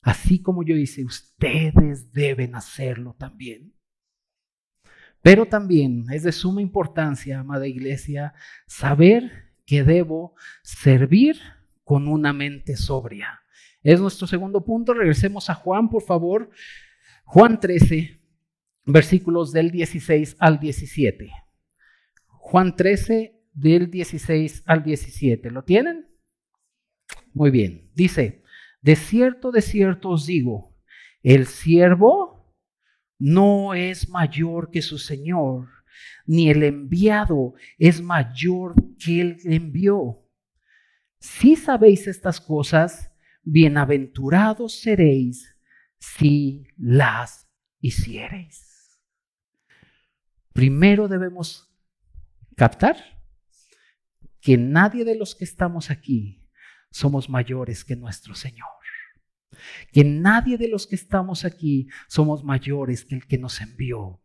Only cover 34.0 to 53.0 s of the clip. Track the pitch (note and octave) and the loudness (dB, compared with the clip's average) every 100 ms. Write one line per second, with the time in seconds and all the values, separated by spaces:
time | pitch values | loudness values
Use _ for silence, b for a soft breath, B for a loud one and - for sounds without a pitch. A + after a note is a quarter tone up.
34 | - F3+ D#3+ D3 E3 E3 E3+ E3+ D3+ D3+ | -8 -4 -4 -2 -6 -6 -6 -8 -8 -12
35 | - C#3+ D3+ F3 C#3 B2+ B2+ _ _ B | -12 -12 -6 -4 -4 -6 -10 _ _ B
36 | B B - D#3+ D#3+ D3 D3+ C#3+ C#3 E3+ | B B -2 2 4 4 2 -2 -6 0
37 | G#3 G#3 G3+ D#3 B2+ - B B D#3+ E3 | 2 2 0 -2 -4 -8 B B 4 4
38 | F3 F3 A#2+ B2+ E3 F3+ F#3 E3+ - - | -2 -4 -4 -4 -4 -4 0 0 0 -8
39 | E3 E3+ F3 E3+ - D#3+ E3 C#3+ G3 G3+ | -4 -2 -2 -4 -4 -4 -4 -2 0 0
40 | C3 A2+ _ _ _ _ _ _ _ _ | -4 -10 _ _ _ _ _ _ _ _
41 | _ _ - - B3 D#4 - B3+ G#3+ G3 | _ _ -20 2 4 4 2 6 6 6
42 | G3+ F#3 F#3+ E3+ _ D#3 C#3 D#3 E3+ - | -2 -10 -8 -8 _ -6 0 0 0 -4
43 | - _ _ _ - D#3 D#3 D3 C#3 C#3+ | -18 _ _ _ 0 4 6 4 0 -2
44 | C3 - C3+ E3+ G#3+ G#3+ A#3 - A3+ G#3 | -4 -10 -2 2 2 -2 -10 -10 -4 2
45 | D#3+ C3+ B2+ B2 - _ _ _ _ _ | 4 4 -2 -6 -18 _ _ _ _ _
46 | - - D3+ D3 C#3+ C#3 C3+ _ A#2+ B2+ | -20 0 2 2 -2 -8 -18 _ 0 2
47 | C3+ A2+ B2 - _ _ _ _ B2+ - | 2 -2 -10 -16 _ _ _ _ -6 -4
48 | - A2+ - G3 E3 - _ _ _ _ | -6 -8 -14 -16 -18 -20 _ _ _ _
49 | _ _ _ _ _ _ _ _ _ _ | _ _ _ _ _ _ _ _ _ _
50 | _ _ _ _ _ - C3 C#3 F#3+ G3+ | _ _ _ _ _ 0 0 4 4 4
51 | G#3 F#3+ F3+ F3+ E3 - _ _ _ _ | 0 -4 -6 -8 -14 -14 _ _ _ _
52 | _ - - _ _ - A#2 - G3 - | _ -20 -20 _ _ 0 0 2 -2 -2